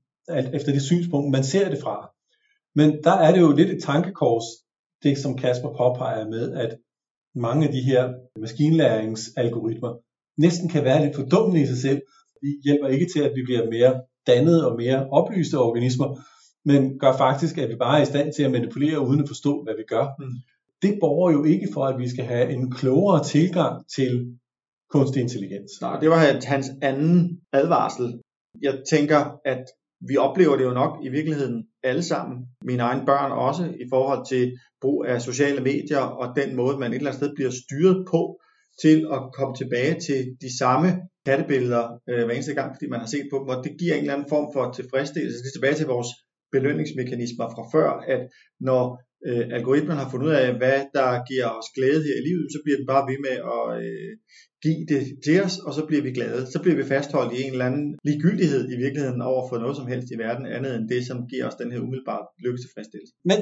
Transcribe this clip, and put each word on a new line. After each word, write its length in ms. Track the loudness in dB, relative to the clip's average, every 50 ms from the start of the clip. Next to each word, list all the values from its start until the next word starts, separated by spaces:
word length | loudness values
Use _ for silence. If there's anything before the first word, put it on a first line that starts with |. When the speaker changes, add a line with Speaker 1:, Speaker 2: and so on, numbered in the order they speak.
| _ _ _ _ _ -6
Speaker 1:
alt 260 | -4 -4 -2 -2 -4
efter 180 | -4 -2 0
det 100 | 0 0
synspunkt, 480 | 0 2 0 0 2 0 -2 -2 0 0
man 140 | 0 0 0
ser 240 | 2 2 2 2 0
det 80 | -2 -4
fra. 320 | -6 -6 -8 -8 -10 -16 _ _ _ _ _ _ _ _ _ _ _ _ 2
Men 300 | 4 4 4 4 4 4
der 80 | 4
er 200 | 4 6 6 6
det 80 | 8 8
jo 120 | 8 8
lidt 180 | 8 6 4 4
et 120 | 2 -2
tankekors, 600 | -4 -2 0 0 0 -2 -2 0 0 2 2 0 -2 -6 -12 -16 _ _ _ _ _ _ _ _
det 160 | 0 0 0 0
som 180 | -2 -6 -6 -2
Kasper 300 | -2 0 0 0 -2 -6
påpeger 600 | -2 0 2 2 2 0 -2 -4 -4 -4 -6 -6
med, 240 | -6 -6 -6 -6
at 260 | -4 -6 -6 -6 -8 -12 _ _ _ _ _ _ _ _ _ _ -8
mange 320 | -4 -2 0 2 2 2
af 60 | 2
de 100 | 0 0
her 300 | 0 2 4 4 2 2 -4 -10 -16 _ -14 -12
maskinlæringsalgoritmer 1500 | -12 -8 -2 0 2 4 6 6 6 4 4 2 0 -4 -6 -8 -10 -8 -4 -2 -2 -2 -2 -2 -4 -4 -4 -6 -6 -8 -10 -12 _ _ _ _ _ _ _ 2
næsten 280 | 2 2 2 0 -2 -2
kan 160 | -2 0 2
være 200 | 4 4 4 2
lidt 120 | 0 -2
fordummende 460 | -4 0 2 4 4 4 4 4 2
i 40 | 2
sig 100 | 2 0 -2
selv. 240 | 0 0 0 -2 -4 -8 _ _ _ _ _ _
De 180 | -6 -6 -6 -2 0
hjælper 240 | 2 2 2 2 2
ikke 180 | 2 2 0 0 0
til, 60 | 0
at 100 | 0 0 0
vi 60 | -2 -2
bliver 260 | 0 0 0 0 0
mere 320 | 2 4 6 6 4 2 -4 _ _ _ _
dannede 440 | 4 4 6 6 6 6 6 4 2
og 60 | 0
mere 320 | 0 0 0 2 0 0 2
oplyste 480 | 2 2 2 2 0 -2 0 0 2 2
organismer, 600 | 2 2 2 2 0 0 2 0 0 -2 -4 -8 -14 _ _ _ _ _ _ _ 2
men 340 | 4 4 6 4 2 0 2
gør 180 | 4 4 4
faktisk, 420 | 4 4 2 2 2 0 -2 -2 -4
at 100 | -4 -4
vi 80 | -4
bare 220 | -2 0 2 4 4
er 40 |
i 40 | 4
stand 260 | 4 2 0 -2 0
til 100 | 0 0
at 80 | 0 0
manipulere 540 | 0 0 -2 -4 -2 -2 0 0 0 0 2 2
uden 140 | 2 2
at 60 | 2 0
forstå, 340 | -4 -4 -2 -2 -2 -2
hvad 120 | -4 -6 -8
vi 60 | -8 -6 -4
gør. 180 | -2 -2 -2 -2 -6 -10
Speaker 2:
Mm. 180 | -12 -12 -12 -12 -14 _ _ _ _ _ _ _
Speaker 1:
Det 160 | 0 0 2 2
borger 320 | 4 4 4 6 4 4
jo 120 | 4 6 6
ikke 240 | 4 4 4 0 -2
for, 120 | -4 -2 -2
at 140 | -2 -2 -2
vi 100 | -4 -6
skal 160 | -6 -6 -6
have 260 | -2 0 0 0 0
en 200 | 0 -2 -4 -4
klogere 520 | -4 -2 0 2 4 4 6 6 4 4 2
tilgang 600 | 2 2 2 2 4 2 2 0 0 -2 -6 -10 -8 -4
til 400 | -2 0 0 0 -2 -4 -6 -10 -16 _ _ _ _ _ _ _ _ _ _
kunstig 320 | 2 2 2 2 2 -2
intelligens. 480 | -2 -2 -4 -6 -8 -8 -10 -10 -12 -14 -12 -10
Speaker 2:
Nej, 200 | -8 -6 -4 0
det 100 | 2 4
var 300 | 6 6 6 6 4 2 0
hans 200 | -2 -2 -2 -2 -4 -6 -4
anden 580 | -2 -2 0 0 2 4 4 4 4 2 -2 -8 _ _
advarsel. 680 | 2 2 4 4 4 2 2 0 -2 -4 -6 -6 -6 -10 -16 _ _ _ _ _ -10 -4
Jeg 120 | -4 -2 -2 -4 0 2
tænker, 500 | 2 2 4 4 4 4 2 0 -6 -6 -4
at 200 | -4 -4 -4 -6 -12 -20 _ _ _ _ _ -6 -2
vi 80 | 0
oplever 400 | 2 2 2 4 4 4 6 4
det 80 | 4 2
jo 60 | 2
nok 340 | 0 0 0 -2 -2 -6 -10
i 40 | -6
virkeligheden 560 | -4 -4 -2 -2 -2 -2 -2 -4 -4 -6 -8 -12 _ _
alle 200 | -2 -2 0 0
sammen, 340 | -2 -2 -4 -4 -4 -6 -10 -12 -14 -16 -18 _ -6
mine 180 | -4 -2 0
egne 240 | 0 0 -2 0 0
børn 260 | 2 2 2 2 -2
også, 320 | -2 -2 0 0 0 -2 -4
i 220 | -6 -6 -10 -6 -2
forhold 360 | 0 2 2 2 0 -2 -2 -2
til 240 | 0 0 0 0 -2 -6 _ _ _ _
brug 240 | -2 -2 0 0 0
af 160 | -2 -2 -2
sociale 380 | -4 -4 -2 0 0 2 0 0
medier, 380 | 0 -2 -2 -2 -2 -2 -2 0
og 380 | 0 -2 -4 -6 -8 -4 -4
den 200 | -4 -4 -2 -2
måde, 220 | -2 -2 -2 -2 -2
man 120 | -4 -4
et 40 | -4
eller 140 | -4 -4 -6
andet 100 | -4 -4
sted 120 | -6 -6 -4
bliver 160 | -4 -4 -4
styret 560 | -4 -6 -10 -10 -2 2 4 4 4 2 0 0
på, 300 | 0 0 0 -2 -8 -14 _ _ _ _ _ _ _ 2
til 240 | 4 6 6 6 4 0
at 80 | -4 -6 -6 -8 -6
komme 180 | -6 -4 -4 -4
tilbage 440 | -6 -8 -4 -4 -2 0 0 -2 -2
til 360 | -4 -4 -2 -2 -4 -6 -8 -12
de 180 | -12 -10 -6 0
samme 300 | 2 2 4 4 4 4 2 0 -4 -12 _ _ -2
kattebilleder, 580 | 0 0 2 2 2 0 2 2 2 0 0 0 -2 -6 -12 _ -4
øh, 160 | -2 -2 0
hver 100 | 0 -2
eneste 200 | -2 -4 -4 -4
gang, 160 | -4 -6 -6 -8
fordi 120 | -10 -8 -8
man 100 | -6 -8
har 60 | -8
set 220 | -6 -6 -6 -6 -4
på 60 | -6 -6
dem, 100 | -4 -4
og 160 | -6 -6 -6
det 80 | -8 -8 -4
giver 140 | -2 0 0
en 60 | 0
eller 140 | -2 -2 -4
anden 140 | -4 -4 -2
form 200 | -2 -2 -2 -2 -2
for 180 | -4 -4 -4
tilfredsstillelse. 640 | -6 -10 -8 -4 -4 -4 -4 -4 -4 -6 -6 -6 -6 -8
Det 100 | -10 -12
er 80 | -6 -2
tilbage 160 | 0 0 0 0
til 80 | 0
vores 220 | -2 -2 -2 -4 -6 -10 -14 _ _ _ _ _ _
belønningsmekanismer 920 | -2 0 0 0 0 -2 -4 -6 -6 -8 -8 -6 -6 -6 -6 -6 -6 -6 -8 -8 -8
fra 100 | -12 -8 -2 2
før, 140 | 2 2 2 0 -2 -4 -2 -2
at 80 | -2 -4 -8 _ _ _ _ _ -6
når, 220 | -2 0 2 2 2 0 -4 -10 _ _ _ _ -6 -4
øh, 160 | -2 -2 -2 -4 -4 -4
algoritmen 380 | 0 2 2 2 2 0 -2 -4
har 100 | -4 -6
fundet 160 | -6 -4 0 2
ud 40 | 2 4
af, 40 | 2 2 2 2
hvad 200 | 2 2 2 2 0 -2 -2 0
der 120 | 0 2 0 -2 -4 -4
giver 180 | -2 -2 -2 -2 -4 -6
os 100 | -10 -10 -4
glæde 240 | 0 2 2 2 2 0
her 100 | -2 -2 -2
i 80 | -2 -2
livet, 180 | -2 -2 -4 -6 -8
så 40 | -6 -4
bliver 140 | -2 -2 -2
den 60 | 0 0 0
bare 100 | 2 2 0
ved 80 | -2 -6 -4 -6
med 80 | -6 -6 -6 -6 -6
at, 100 | -4 -4 -4 -6 -6 -8
øh, 280 | -8 -10 -10 -12 -14 -16 -18 _ _ _ -20 -20 _ _ _ -2
give 180 | -2 -2 -2 -2 -2
det 100 | -2 -2 -2 -4 -8 -4 0
til 100 | 2 4 4 2
os, 100 | 0 -2 -6 -8
og 60 | -8 -6
så 60 | -6 -4 -2
bliver 140 | -2 -2 -2
vi 60 | -2 -4 -6
glade. 220 | -6 -4 -6 -6 -6 -6
Så 60 | -6 -2
bliver 140 | 2 2 2 2
vi 100 | 2 0 0
fastholdt 380 | -2 -2 0 -2 -2 -2 -2 -2
i 60 | -6 -6
en 80 | -4 -4
eller 120 | -2 -2 -2
anden 160 | -2 -2 -4 -4 -6 -4 -2 -2
ligegyldighed 540 | 0 2 2 2 2 4 2 2 2 0 -2 -2 -4
i 20 | -4 -4
virkeligheden 380 | -4 -2 -2 -4 -4 -4 -4 -2 -2
over 120 | -2 -2 -2 -4
for 80 | -4 -4 -4
noget 120 | -4 -6
som 100 | -6 -6 -6
helst 160 | -6 -6 -6 -8 -8
i 40 | -6 -6
verden, 220 | -6 -6 -6 -8 -8 -8
andet 160 | -6 -6 -6 -4
end 140 | -6 -4 -4
det, 80 | -4 -4 -4 -6
som 80 | -8 -8 -8 -8
giver 160 | -6 -6 -6 -6
os 120 | -8 -8
den 100 | -10 -8
her 80 | -8 -6 -6
umiddelbare 380 | -6 -8 -8 -8 -8 -8 -8 -10 -12 _ -8 -6
lykketilfredsstillelse. 680 | -6 -6 -6 -8 -14 _ -16 -16 -16 -16 -18 -20 -20 _ _ 0 2
Speaker 1:
Men 80 | 2 2